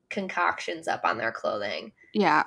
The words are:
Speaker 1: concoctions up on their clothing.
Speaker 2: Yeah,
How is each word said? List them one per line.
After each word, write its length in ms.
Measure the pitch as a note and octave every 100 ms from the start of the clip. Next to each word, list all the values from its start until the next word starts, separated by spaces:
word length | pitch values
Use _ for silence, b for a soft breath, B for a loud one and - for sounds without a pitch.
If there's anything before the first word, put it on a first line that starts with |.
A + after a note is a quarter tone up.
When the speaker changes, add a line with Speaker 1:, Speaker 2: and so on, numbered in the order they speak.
| -
Speaker 1:
concoctions 800 | - F#3+ - F3 - - E3 E3
up 160 | -
on 140 | E2+ G#2+
their 120 | A2+
clothing. 600 | - G#2+ G#2 G2+ D#2+ - - b
Speaker 2:
Yeah, 300 | G#3+ F#3 D3+